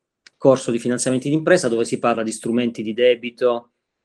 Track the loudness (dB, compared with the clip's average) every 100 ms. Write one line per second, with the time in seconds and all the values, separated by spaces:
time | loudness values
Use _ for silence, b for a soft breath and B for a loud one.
0 | _ _ _ _ 4 4 2 -4 -2 -2
1 | -2 -2 0 0 2 2 2 -2 -2 -2
2 | -2 -2 -4 -6 -2 -2 -2 -4 -6 2
3 | 2 2 -4 -2 0 0 -6 _ _ _